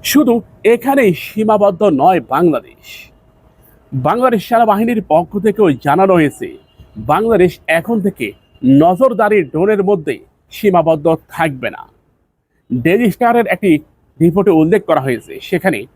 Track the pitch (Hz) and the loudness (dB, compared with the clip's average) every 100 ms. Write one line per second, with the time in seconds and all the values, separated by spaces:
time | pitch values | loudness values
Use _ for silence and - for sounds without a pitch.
0 | - 294 302 233 - - 202 233 247 277 | 0 0 2 0 -4 -4 0 0 0 2
1 | 220 165 - - 214 214 202 175 208 143 | 2 0 -8 -6 -2 2 0 2 0 2
2 | 156 185 117 135 175 131 - _ - - | 2 0 -2 0 0 0 -8 _ -20 -20
3 | - _ _ _ _ _ _ _ _ 135 | -20 _ _ _ _ _ _ _ _ -4
4 | 135 214 247 226 - 233 226 202 226 226 | -2 0 0 -2 0 0 2 0 0 -4
5 | - 156 175 202 208 202 196 131 143 151 | 0 0 0 -2 -2 2 0 0 0 2
6 | 190 180 147 - 98 - _ _ - - | 2 2 2 -2 -14 -14 _ _ -20 -14
7 | 110 156 226 214 180 - - 160 170 233 | -4 -2 0 2 0 -2 -4 -4 -2 -4
8 | 190 - 110 - _ _ 127 139 165 180 | -4 -6 -10 -10 _ _ 2 4 4 4
9 | 262 220 208 208 147 151 190 214 190 202 | 0 0 0 0 -2 -2 -2 0 0 -2
10 | 147 120 - _ _ - 208 180 160 160 | -4 -10 -12 _ _ -4 2 2 2 0
11 | 156 160 _ - 165 131 120 - - _ | 0 -2 _ -6 -4 -4 -10 -12 -20 _
12 | _ _ _ _ _ _ _ 131 123 202 | _ _ _ _ _ _ _ -2 0 2
13 | 240 - 240 240 220 165 190 151 - _ | 0 0 0 0 -2 -2 0 0 -2 _
14 | _ _ 170 175 196 165 156 202 - 151 | _ _ 0 2 2 2 2 0 0 -2
15 | 135 117 - - - 180 190 120 110 | -2 -6 -8 -20 -6 -4 -2 -4 -10